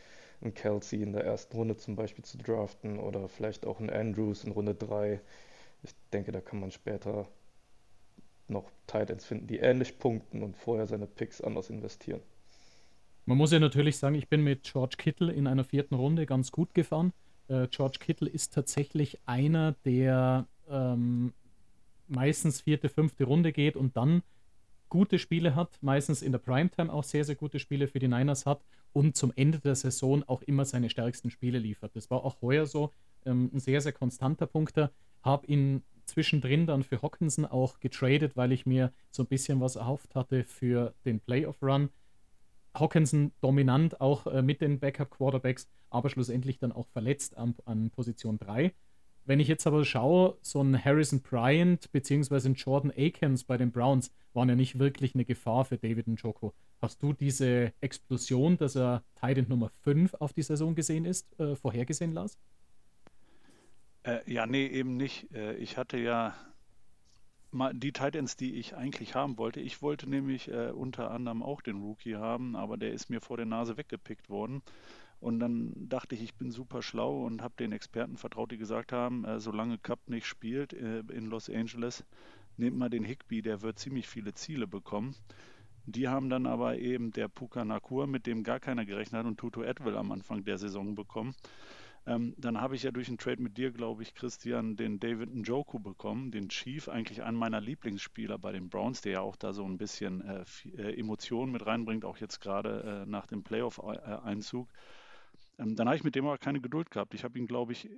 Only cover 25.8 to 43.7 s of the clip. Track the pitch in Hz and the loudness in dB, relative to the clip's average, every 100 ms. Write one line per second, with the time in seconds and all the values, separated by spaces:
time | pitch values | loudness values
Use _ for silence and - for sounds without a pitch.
25.8 | 139 139 139 143 - 123 - 127 180 - | 2 2 2 0 0 0 2 4 4 2
26.8 | 165 151 - 147 147 143 147 143 - 139 | 0 -2 0 0 0 -2 -4 -6 -2 0
27.8 | 139 135 127 120 143 139 139 147 - - | 0 2 2 4 4 2 2 0 -2 -20
28.8 | - 143 147 - 127 - 143 160 143 131 | -4 4 4 4 2 4 4 4 2 0
29.8 | 131 - 131 143 139 127 - 139 139 123 | 0 0 2 2 2 -2 2 2 2 2
30.8 | 117 - 120 - 123 - 123 123 110 104 | 0 0 -2 -2 -6 -4 -2 0 -2 -4
31.8 | 107 110 - 127 131 - 120 147 151 151 | -8 -10 -4 -2 -2 -2 2 4 2 0
32.8 | 147 - - - 131 123 123 135 131 139 | -2 -4 -20 -10 0 2 2 0 2 2
33.8 | 143 - 123 - 131 156 - 156 156 - | 2 -2 -2 0 0 0 0 0 0 2
34.8 | 147 - - - 127 143 - 143 139 135 | 2 0 -18 -4 2 2 4 4 4 2
35.8 | - - - - 156 151 127 151 165 139 | -4 -14 -4 0 2 2 4 4 4 2
36.8 | - 131 147 - 160 143 151 131 131 - | 2 0 -2 0 0 2 0 2 0 0
37.8 | 127 - 131 143 147 - 123 127 131 131 | -6 0 4 4 4 2 2 2 4 4
38.8 | 127 - - - 123 135 - 135 127 113 | 4 0 -8 -4 0 0 2 2 2 0
39.8 | 120 143 - 131 131 131 113 - 123 120 | -2 -4 -4 -4 0 0 0 -2 2 2
40.8 | 120 - 131 110 - 123 156 143 135 139 | 2 -2 -2 0 0 0 0 0 2 4
41.8 | 143 - - - - - - - - - | 2 -2 -20 -20 -20 -20 -20 -20 -12 0
42.8 | 156 165 151 151 147 - 135 139 131 | 2 4 6 4 2 2 4 6 6